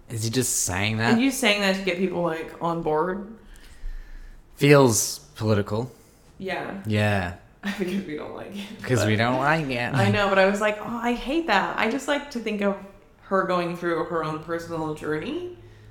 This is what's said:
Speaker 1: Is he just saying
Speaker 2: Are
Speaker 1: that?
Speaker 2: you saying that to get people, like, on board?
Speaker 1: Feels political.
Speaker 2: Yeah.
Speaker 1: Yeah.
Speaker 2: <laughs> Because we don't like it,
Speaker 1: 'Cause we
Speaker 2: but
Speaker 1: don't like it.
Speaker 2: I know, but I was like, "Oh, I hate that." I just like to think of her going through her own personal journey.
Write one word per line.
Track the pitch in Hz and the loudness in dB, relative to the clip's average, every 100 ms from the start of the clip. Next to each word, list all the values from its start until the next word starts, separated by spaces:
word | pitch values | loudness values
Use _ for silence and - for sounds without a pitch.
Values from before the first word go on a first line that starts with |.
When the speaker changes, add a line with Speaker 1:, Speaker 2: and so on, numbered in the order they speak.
| - | -10
Speaker 1:
Is | 117 | -4
he | 113 | -2
just | 113 120 - | 0 0 0
saying | - 90 101 110 | -2 0 0 0
Speaker 2:
Are | 113 | 4
Speaker 1:
that? | 226 | 4
Speaker 2:
you | 269 | 4
saying | 262 220 202 | 2 2 2
that | 196 190 | 2 0
to | |
get | 190 180 | 0 0
people, | 185 175 | 0 0
like, | 170 160 160 - | -2 -2 -8 -6
on | 165 170 | -4 -2
board? | 160 151 170 190 208 - - - - - - - - - - - - - | 0 0 0 -4 -8 -16 -20 -20 -20 -10 -8 -8 -10 -16 -16 -20 -20 2
Speaker 1:
Feels | 147 143 131 107 - - - - | 8 10 8 6 0 -4 -12 -4
political. | 110 104 101 104 127 - - - - - | 2 2 2 -2 -6 -10 -20 -20 -20 -12
Speaker 2:
Yeah. | 185 175 - 196 143 | -8 -6 -6 -8 -2
Speaker 1:
Yeah. | 104 104 104 90 92 | 2 2 2 0 -6
Speaker 2:
<laughs> | - - 202 202 | -16 -10 -6 -4
Because | 180 196 - | -2 -4 -4
we | 147 | -8
don't | - - | -8 -10
like | - 202 | -12 -12
it, | - - | -12 -8
Speaker 1:
'Cause | - 123 | 0 2
we | 107 107 | 4 2
Speaker 2:
but | |
Speaker 1:
don't | 117 131 | 2 2
like | 135 160 143 | 2 2 0
it. | 123 120 | -2 0
Speaker 2:
I | - 202 | 2 4
know, | 208 202 | 4 4
but | 196 | 4
I | 190 | 4
was | 202 | 4
like, | 214 208 | 0 -2
"Oh, | 214 233 | -6 -4
I | 240 | -2
hate | 240 214 320 330 | -2 -2 -2 2
that." | 202 180 - | 2 2 0
I | 226 | -2
just | 269 285 | -2 -2
like | 285 - | -4 -4
to | 233 | -8
think | 220 208 | -4 -2
of | 202 196 - - - - | 0 -2 -6 -20 -20 -20
her | - 190 | -2 0
going | 180 180 170 170 | 2 0 -2 -2
through | 175 165 | -2 -2
her | 165 170 | -2 -2
own | 156 156 | -2 -4
personal | 160 170 165 165 156 | -6 -6 -4 -4 -4
journey. | 151 156 151 180 330 359 - - - - | -4 -4 -4 -2 -6 -6 -12 -18 -20 -14